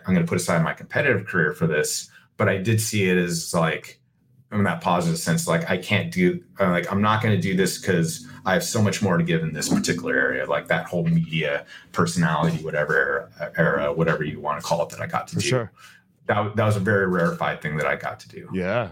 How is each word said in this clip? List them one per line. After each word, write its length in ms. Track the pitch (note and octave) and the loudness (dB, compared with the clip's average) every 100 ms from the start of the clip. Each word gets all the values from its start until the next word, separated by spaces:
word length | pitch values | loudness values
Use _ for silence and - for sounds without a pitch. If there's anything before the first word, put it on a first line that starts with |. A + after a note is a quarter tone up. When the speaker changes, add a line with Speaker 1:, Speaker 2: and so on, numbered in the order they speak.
| - | 0
Speaker 1:
I'm 60 | |
gonna 140 | F2+ E2+ | 2 2
put 100 | F2 | 0
aside 260 | - E2+ | 0 2
my 80 | D#2 | 0
competitive 500 | - - C3 D3 G#2 - | -4 -4 0 2 0 0
career 260 | F#2 D2+ | 0 0
for 120 | - E2 | 0 0
this." 420 | D2+ D2+ - - - _ - | 0 0 -4 -8 -18 _ -2
But 120 | G2+ | 0
I 100 | F#2+ | 2
did 220 | F#2+ A2 | 2 0
see 280 | - G#2 F#2 | 2 2 4
it 80 | F2+ | 4
as, 380 | F2 E2 - | 2 -2 -2
like, 460 | F2 D#2+ D2+ - - _ _ _ _ - | 0 0 -2 -8 -20 _ _ _ _ -6
in 140 | G#2+ | 0
that 160 | F#2+ E2+ | 0 0
positive 380 | F#2 F2 E2+ E2 | 2 2 2 0
sense, 280 | - E2 - | 0 0 2
like, 200 | E2 - | 0 0
I 60 | F#2 | -2
can't 340 | - G2 E2 | 0 -2 0
do, 280 | F#2 F2+ F2 - - | 2 2 2 -6 -2
uh, 100 | F#2+ | 2
like, 200 | F2 - | 2 0
I'm 80 | G2 | 2
not 220 | G#2+ G#2+ | 2 2
gonna 180 | A2+ F#2+ | 2 2
do 160 | F#2+ F#2 | 2 2
this 220 | F2+ - | 0 0
'cause 480 | - F2 E2 - - - | 0 2 2 -2 -12 -6
I 80 | F#2+ | 0
have 80 | F2+ | 0
so 180 | - A2+ | 2 2
much 200 | G2+ - | 2 2
more 140 | G2 E2+ | 2 2
to 60 | |
give 180 | E2+ E2 | 2 0
in 100 | D#2+ | -2
this 160 | D2+ - | -4 0
particular 460 | - - - - C2 | 0 0 -2 -2 0
area, 300 | C2+ C2 C2 | 0 0 -2
like, 200 | D2 - | -2 0
that 180 | D#2+ - | -2 -2
whole 180 | F2 E2 | -2 2
media 580 | E2 D#2+ D#2+ D2 C#2+ - - - | 2 2 0 0 -2 -6 -20 -8
personality, 680 | - E2+ F2 D#2+ D2+ E2 D#2+ | -2 0 2 0 2 0 -2
whatever 680 | D#2+ D#2 D2 C#2 C#2 C2+ - - - E2+ | -4 -2 0 2 0 -2 -6 -10 -6 0
era, 360 | D#2 C#2+ D2 | 2 2 0
whatever 300 | D2 E2 D2+ | 0 0 0
you 140 | D2+ D#2 | -2 -6
wanna 200 | D2 D2 | -4 -4
call 220 | - - | -2 -2
it, 80 | D2 | -2
that 100 | - | -6
I 60 | E2 | -6
got 220 | - - | -6 -4
to 80 | - | -4
Speaker 2:
For 40 | |
Speaker 1:
do. 60 | - | 0
Speaker 2:
sure. 240 | B2+ A2 - - - _ _ - | 0 -2 -12 -20 -20 _ _ -2
Speaker 1:
That, 280 | G#2+ G#2+ G#2 | 0 0 0
that 80 | |
was 120 | G#2+ G#2 | 2 2
a 40 | |
very 260 | F#2+ G2+ F#2 | 2 2 2
rarefied 560 | F2+ E2+ E2+ D2 D2 | 2 0 0 -2 -4
thing 140 | D#2 D#2 | -4 -2
that 80 | C#2 | -2
I 80 | C#2+ | -2
got 220 | C2+ - | -6 -10
to 80 | - | -14
do. 200 | - - | -18 -8
Speaker 2:
Yeah, 380 | F2+ F2+ A#2 G2 | -4 -2 -2 -4